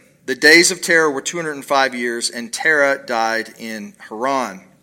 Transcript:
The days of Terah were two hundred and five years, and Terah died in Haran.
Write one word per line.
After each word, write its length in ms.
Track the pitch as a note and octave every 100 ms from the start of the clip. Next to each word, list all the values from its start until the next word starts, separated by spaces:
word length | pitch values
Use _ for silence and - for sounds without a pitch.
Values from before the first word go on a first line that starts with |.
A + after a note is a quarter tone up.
| _ _
The 100 | -
days 360 | C3 D3+ E3 F3
of 100 | F3+
Terah 300 | - E3+ D#3+
were 100 | C3+
two 160 | - E3+
hundred 200 | D#3+ C#3
and 80 |
five 300 | B2+ C#3 C3
years, 360 | B2 A#2+ A#2 A2+
and 220 | A#2+ A2+
Terah 520 | - D#3+ D3+ C#3 C3+
died 480 | C3 A#2 A2+ A2+ A2 -
in 360 | A2+ A2 G2+ - -
Haran. 540 | A2 C3 C3+ A2+ F#2+ F#2+ _